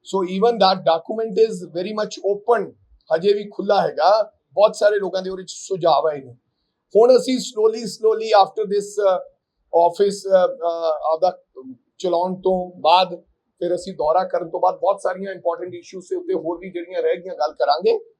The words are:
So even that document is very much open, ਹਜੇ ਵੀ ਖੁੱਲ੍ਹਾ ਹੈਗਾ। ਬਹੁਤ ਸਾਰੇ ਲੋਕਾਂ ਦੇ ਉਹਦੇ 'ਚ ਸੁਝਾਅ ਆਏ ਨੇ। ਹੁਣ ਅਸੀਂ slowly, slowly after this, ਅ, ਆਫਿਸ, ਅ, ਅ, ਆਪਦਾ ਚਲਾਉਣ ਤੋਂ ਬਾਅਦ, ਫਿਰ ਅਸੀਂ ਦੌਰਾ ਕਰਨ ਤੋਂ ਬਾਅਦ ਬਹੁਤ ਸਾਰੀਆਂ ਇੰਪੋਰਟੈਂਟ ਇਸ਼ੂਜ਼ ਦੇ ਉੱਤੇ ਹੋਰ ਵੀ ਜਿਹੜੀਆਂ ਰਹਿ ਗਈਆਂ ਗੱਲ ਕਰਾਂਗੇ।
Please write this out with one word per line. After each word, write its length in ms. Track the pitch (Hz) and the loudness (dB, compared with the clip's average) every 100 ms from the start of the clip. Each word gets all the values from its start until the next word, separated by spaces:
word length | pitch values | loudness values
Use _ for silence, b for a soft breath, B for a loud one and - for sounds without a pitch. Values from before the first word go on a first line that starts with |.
So 300 | - 190 180 | -4 -4 -2
even 200 | 190 226 | 0 0
that 260 | 233 190 190 | 4 2 4
document 560 | 170 165 - 220 226 196 220 | 0 0 -2 -6 -4 2 0
is 260 | 185 170 | 0 -10
very 320 | 156 196 214 | -8 -6 -4
much 300 | 208 - 196 | -6 -4 -4
open, 420 | 202 208 226 170 - _ _ _ | -4 0 0 0 -12 _ _ _
ਹਜੇ 180 | 160 190 | 0 2
ਵੀ 160 | 208 208 | 0 -2
ਖੁੱਲ੍ਹਾ 380 | - 196 196 165 | -8 0 2 0
ਹੈਗਾ। 460 | 143 165 214 208 _ _ | 2 2 2 0 _ _
ਬਹੁਤ 240 | 151 208 185 | 2 2 4
ਸਾਰੇ 220 | 208 208 | 0 2
ਲੋਕਾਂ 240 | 190 185 | -2 -6
ਦੇ 80 | 185 | -6
ਉਹਦੇ 120 | 185 | -10
'ਚ 80 | 185 | -14
ਸੁਝਾਅ 580 | - - 190 165 147 160 | -18 -8 -2 2 2 0
ਆਏ 100 | 147 | -4
ਨੇ। 120 | 131 120 _ _ _ _ _ 196 | -12 -20 _ _ _ _ _ 4
ਹੁਣ 200 | 240 254 | 6 6
ਅਸੀਂ 220 | - 254 | 4 -4
slowly, 460 | - 233 220 226 | -4 0 0 0
slowly 440 | 226 - 220 220 220 208 | -8 -2 0 0 2 4
after 260 | 214 220 202 | 4 0 -4
this, 360 | 202 196 - | -4 -4 -2
ਅ, 300 | 196 185 - _ _ _ _ | 0 0 -4 _ _ _ _
ਆਫਿਸ, 520 | 170 170 170 202 196 196 | 2 2 2 0 0 2
ਅ, 20 | |
ਅ, 640 | 190 180 - 170 170 165 151 147 | 4 4 -2 -4 -2 -2 -2 -2
ਆਪਦਾ 300 | 160 180 180 _ 131 131 127 _ _ | 0 0 -2 _ -20 -20 -20 _ _
ਚਲਾਉਣ 360 | 185 170 180 | -2 -2 -2
ਤੋਂ 460 | 185 190 185 180 180 | -2 -2 -2 -4 -4
ਬਾਅਦ, 360 | 156 180 185 170 _ _ _ _ | 4 4 4 -4 _ _ _ _
ਫਿਰ 160 | 170 | -4
ਅਸੀਂ 180 | 175 196 | -4 -6
ਦੌਰਾ 320 | 175 151 175 | -4 0 0
ਕਰਨ 260 | 185 175 170 | 0 -4 -6
ਤੋਂ 100 | 180 | -2
ਬਾਅਦ 140 | 180 185 | -2 0
ਬਹੁਤ 200 | 175 202 | -2 -2
ਸਾਰੀਆਂ 320 | 180 185 196 | -4 -6 -10
ਇੰਪੋਰਟੈਂਟ 420 | 190 175 170 180 | -6 -4 -4 -10
ਇਸ਼ੂਜ਼ 320 | 180 - - 175 | -14 -16 -18 -8
ਦੇ 60 | 185 | -8
ਉੱਤੇ 180 | - | -4
ਹੋਰ 240 | 185 - 170 | -6 -4 -10
ਵੀ 120 | 185 | -10
ਜਿਹੜੀਆਂ 320 | 170 175 180 | -12 -10 -4
ਰਹਿ 140 | 160 180 | -2 -2
ਗਈਆਂ 180 | 180 | -6
ਗੱਲ 180 | 165 151 | -4 -6
ਕਰਾਂਗੇ। 640 | 151 143 151 196 240 - | -2 0 2 2 -2 -4